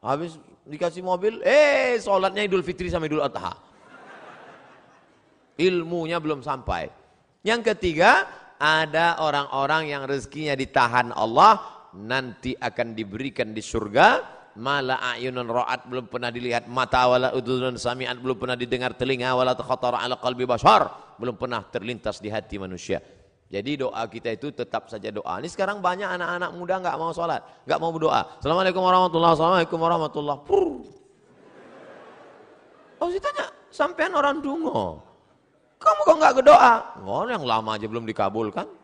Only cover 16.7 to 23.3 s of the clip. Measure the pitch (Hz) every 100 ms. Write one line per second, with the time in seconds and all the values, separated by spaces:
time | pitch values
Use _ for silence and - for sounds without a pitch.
16.7 | 123 123 127 127 123 127 131 117 127 127
17.7 | 120 120 123 123 123 127 120 127 123 120
18.7 | 123 127 - 127 127 123 127 127 127 117
19.7 | 127 123 120 123 127 123 123 123 120 147
20.7 | 214 131 - - - 120 110 123 120 95
21.7 | - 104 117 110 101 104 107 104 104 95
22.7 | 90 - 90 - - _